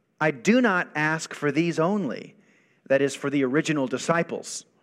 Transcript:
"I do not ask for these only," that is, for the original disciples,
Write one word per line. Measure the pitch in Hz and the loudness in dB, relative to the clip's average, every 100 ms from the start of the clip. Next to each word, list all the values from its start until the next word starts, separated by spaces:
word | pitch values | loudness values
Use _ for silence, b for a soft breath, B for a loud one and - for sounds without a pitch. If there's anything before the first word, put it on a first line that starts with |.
| _ - | _ -2
"I | 156 | -2
do | 135 113 247 | 0 2 4
not | 240 180 160 151 | 4 2 -2 -2
ask | 151 160 - | 0 -2 -4
for | - 147 | -4 -2
these | 139 170 160 | 0 0 2
only," | 165 208 147 95 - - b b b b - | 0 0 -2 -6 -12 -20 b b b b 0
that | 135 | 2
is, | 139 | 2
for | - 139 | -2 -2
the | 143 | 0
original | 131 143 151 151 127 | 2 2 0 0 -2
disciples, | 127 - 170 170 98 - - - _ | -2 0 0 -2 -6 -8 -12 -14 _